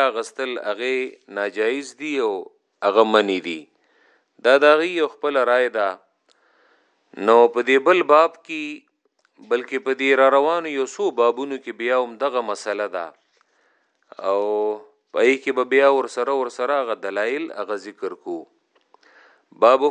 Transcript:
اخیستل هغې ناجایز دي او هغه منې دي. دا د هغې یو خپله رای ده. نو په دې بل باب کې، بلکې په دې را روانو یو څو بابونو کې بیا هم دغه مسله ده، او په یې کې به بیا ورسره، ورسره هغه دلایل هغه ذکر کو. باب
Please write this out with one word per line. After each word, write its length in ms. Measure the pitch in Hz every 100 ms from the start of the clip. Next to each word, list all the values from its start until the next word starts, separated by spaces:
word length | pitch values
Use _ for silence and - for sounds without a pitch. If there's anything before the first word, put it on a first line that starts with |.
اخیستل 500 | 135 110 110 - 131 120
هغې 760 | 104 101 127 131 127 - _ 101
ناجایز 520 | 101 95 110 135 135 -
دي 140 | 151 143 113
او 40 | 98 85 _ _ -
هغه 220 | 101 101
منې 400 | 110 107 101 92 90
دي. 140 | 80 73 _ _ _ _ _ _ _
دا 100 | 117 139
د 160 | 147
هغې 180 | 156 170 170
یو 80 | 147
خپله 280 | - 147 139 120
رای 180 | 123 123
ده. 140 | 110 98 92 _ _ _ _ _ _ _ _ _ _ _ -
نو 200 | 101 117 120
په 120 | 120 123
دې 100 | 135 143
بل 120 | 180 147
باب 260 | 151 165 -
کې، 260 | - 160 151 151 _ _ _ _ _ _ 107
بلکې 280 | 120 127 131 131
په 100 | 131
دې 100 | 135 135
را 80 | 135 139
روانو 360 | 147 170 160 139
یو 100 | 131
څو 240 | - 196 120
بابونو 400 | 120 120 139 135
کې 140 | 123 107
بیا 160 | 117 127
هم 180 | 120 113
دغه 280 | 135 123 113
مسله 400 | 101 107 101 104
ده، 120 | 90 80 - _ _ _ _ _ _ _ _ _ - 98
او 100 | 101 104 107 107 107 - _ _
په 60 | - 117
یې 80 | 135
کې 160 | - 127
به 100 | 127
بیا 180 | 131 139 139
ورسره، 400 | 120 - 120 139
ورسره 400 | 123 - 127 143
هغه 180 | 120 101
دلایل 420 | 98 98 110 143 165
هغه 260 | - 98 104
ذکر 340 | 98 - 95 87
کو. 140 | - 82 - _ _ _ _ _ _ _ _ _ _ -
باب 200 | 113 131 143